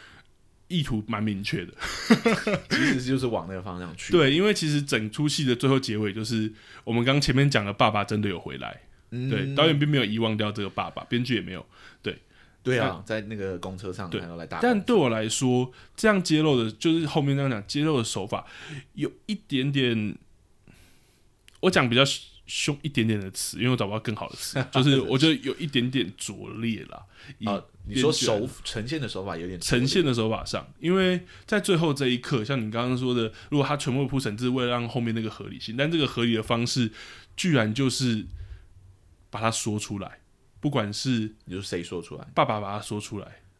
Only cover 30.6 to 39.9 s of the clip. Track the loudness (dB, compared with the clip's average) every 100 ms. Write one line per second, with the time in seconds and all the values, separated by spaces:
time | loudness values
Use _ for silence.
30.6 | -8 -6 0 4 4 2 -4 -18 -2 -2
31.6 | 2 4 4 2 2 0 0 -2 0 -2
32.6 | -2 -2 0 0 2 0 0 -4 -2 0
33.6 | 2 0 0 0 0 0 -2 -2 0 0
34.6 | 0 0 -2 -2 0 0 -4 -6 -12 -12
35.6 | -8 -2 0 2 0 2 2 2 2 0
36.6 | 0 0 0 -2 -18 -20 -16 -4 2 4
37.6 | 2 2 0 2 0 0 -4 -12 -14 -16
38.6 | -20 -20 -20 -20 -20 _ _ -2 -2 -2
39.6 | -2 -4 -4